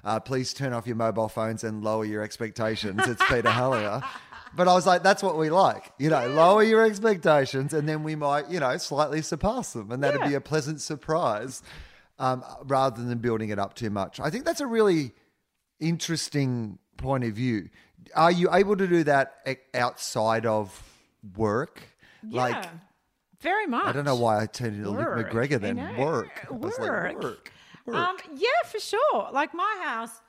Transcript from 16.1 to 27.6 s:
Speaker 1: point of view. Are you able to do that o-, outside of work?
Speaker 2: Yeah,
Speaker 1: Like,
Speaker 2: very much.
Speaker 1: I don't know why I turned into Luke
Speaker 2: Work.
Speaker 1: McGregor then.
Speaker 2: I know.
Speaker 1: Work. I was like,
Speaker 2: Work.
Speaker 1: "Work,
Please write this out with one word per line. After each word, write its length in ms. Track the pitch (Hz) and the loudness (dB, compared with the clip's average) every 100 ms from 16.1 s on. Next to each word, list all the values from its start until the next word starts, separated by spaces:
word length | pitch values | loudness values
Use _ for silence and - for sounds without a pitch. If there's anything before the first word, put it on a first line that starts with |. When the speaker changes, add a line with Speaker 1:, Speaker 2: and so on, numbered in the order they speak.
| 156 - 143 131 123 107 - _ - | -4 -2 -2 0 -2 -6 -10 _ -10
Speaker 1:
point 260 | 135 135 | -4 -2
of 100 | 117 | -2
view. 380 | 104 127 107 80 _ _ _ - 156 | -2 -2 -2 -6 _ _ _ -6 2
Are 160 | 165 | 4
you 220 | 175 175 | 4 4
able 240 | 180 202 196 | 4 4 2
to 80 | 190 | 2
do 180 | 170 147 | 2 4
that 320 | 139 131 - 135 | 2 2 -4 -8
o-, 80 | 131 _ | -8 _
outside 720 | 123 123 - - 117 110 113 113 | -2 -2 -2 -6 0 2 2 2
of 380 | 107 98 - - _ _ _ 104 95 | 0 -2 -12 -20 _ _ _ -16 -2
work? 460 | 110 110 170 - - _ _ _ | 0 0 -4 -12 -20 _ _ _
Speaker 2:
Yeah, 200 | 220 120 | -8 -2
Speaker 1:
Like, 260 | 123 214 170 165 _ _ _ _ _ _ | 0 -2 -8 -16 _ _ _ _ _ _
Speaker 2:
very 260 | 311 415 370 | -4 -2 -2
much. 220 | 240 381 | -2 -2
Speaker 1:
I 40 | |
don't 140 | 139 143 | -2 0
know 80 | |
why 260 | 123 117 107 | 2 2 2
I 60 | 110 | 0
turned 300 | - 117 104 | -4 -6 -4
into 160 | 101 | -4
Luke 80 | 104 | -4
Speaker 2:
Work. 320 | 320 156 - | -2 -4 -2
Speaker 1:
McGregor 280 | 113 139 127 | -2 0 0
then. 200 | 101 123 | -2 -4
Speaker 2:
I 140 | - | -6
know. 120 | 110 147 | -4 -2
Speaker 1:
Work. 420 | 135 - - - | -2 -4 -14 -14
I 60 | |
was 240 | 233 392 466 | -8 -8 -6
like, 120 | 113 | -4
Speaker 2:
Work. 340 | 214 175 302 | -4 -4 -6
Speaker 1:
"Work, 280 | 143 104 - _ | -10 -10 -20 _